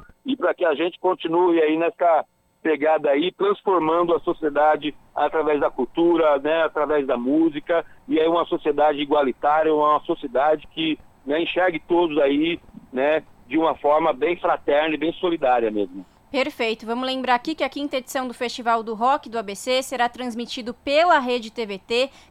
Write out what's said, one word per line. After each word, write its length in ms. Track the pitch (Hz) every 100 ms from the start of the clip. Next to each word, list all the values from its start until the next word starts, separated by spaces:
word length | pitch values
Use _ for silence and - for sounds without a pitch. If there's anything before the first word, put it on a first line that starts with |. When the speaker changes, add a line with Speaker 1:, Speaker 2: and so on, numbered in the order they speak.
| - _
Speaker 1:
e 140 | - 131
pra 160 | 170
que 100 | -
a 120 | 170 139
gente 240 | 170 -
continue 600 | 180 180 165 165 180 165
aí 160 | 156 160
nessa 480 | 165 - 175 156 - _ _ _
pegada 480 | 160 147 151 156 147
aí, 220 | 143 180
transformando 840 | - 196 196 - 180 156 170 170
a 60 | 160
sociedade 760 | - 170 156 143 151 151 147 - _ -
através 440 | 147 160 151 147
da 120 | 147
cultura, 680 | - 170 - 170 165 156 139
né, 260 | 147 165
através 440 | 156 156 147 151 135
da 100 | 123
música, 680 | 120 156 165 147 - 170 - - -
e 120 | 156
aí 80 | 160
uma 180 | 170 160
sociedade 540 | 170 160 143 151 143
igualitária, 720 | 147 147 135 - 147 151 160
uma 260 | 151 151 147
sociedade 680 | - 165 143 123 147 156 -
que, 320 | - 160 151 - _ 135
né, 160 | 156
enxergue 380 | 165 170 185 156
todos 380 | - 175 175 151
aí, 400 | 143 143 165 165 - - -
né, 320 | 127 143 156 - - -
de 100 | 151
uma 180 | 160 131
forma 380 | 151 151 160
bem 240 | 131 156 175
fraterna 580 | 180 151 - 143 160 151
e 20 |
bem 140 | 156
solidária 560 | - 185 165 135 123 113
mesmo. 360 | 104 95 95 92 _ _
Speaker 2:
Perfeito. 560 | 269 269 - 233 220 220
Vamos 180 | 240 262
lembrar 300 | 262 254 240
aqui 180 | 320
que 100 | 311
a 60 | 269
quinta 280 | 277 285 262
edição 300 | 247 269 254
do 60 |
Festival 480 | 233 240 - 233 226
do 140 | 220 214
Rock 340 | 240 285 262
do 80 | 233
A 60 |
B 100 | 202
C 300 | 190 - 254
será 260 | 262 254 240
transmitido 640 | 233 254 220 233 262 233
pela 460 | - 285 285 349 311
Rede 320 | 247 247 220
T 120 | 240
V 140 | 214 196
T, 320 | - 233 269 - -